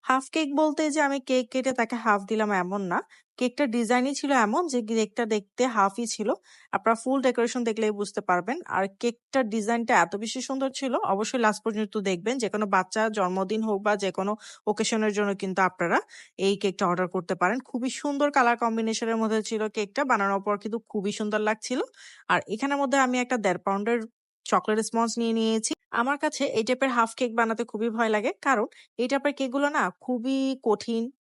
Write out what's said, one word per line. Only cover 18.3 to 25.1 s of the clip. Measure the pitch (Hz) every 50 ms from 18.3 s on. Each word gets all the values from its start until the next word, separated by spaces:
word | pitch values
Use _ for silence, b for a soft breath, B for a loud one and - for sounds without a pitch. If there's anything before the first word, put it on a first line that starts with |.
| 285
কালার | 277 247 240 240 233 240
কম্বিনেশনের | 233 226 226 226 220 220 - 240 226 226 226
মধ্যে | 220 220 214 220 208 -
ছিল | 226 214 214 214 -
কেকটা, | 220 208 196 _ - 294 262
বানানোর | 247 214 202 196 196 196 190 208
পর | 208 202 -
কিন্তু | 226 208 233 _ _
খুবই | - 214 180 202 202 -
সুন্দর | 220 208 208 214 214 214
লাগছিল। | 220 220 - - 254 269 427 494 B B B B B B B B 185
আর | 170 - - 196
এখানের | 214 - 277 285 277
মধ্যে | 285 262 247 277 262
আমি | 247 247 254 247
একটা | 247 247 240 196
দেড় | 196 180 180 _
পাউন্ডের | 202 196 196 208 220 233 240 220 226 _ _ _ _ _ _ _
চকলেট | - - 185 180 - 214 220 220 214
স্পঞ্জ | - 226 233 226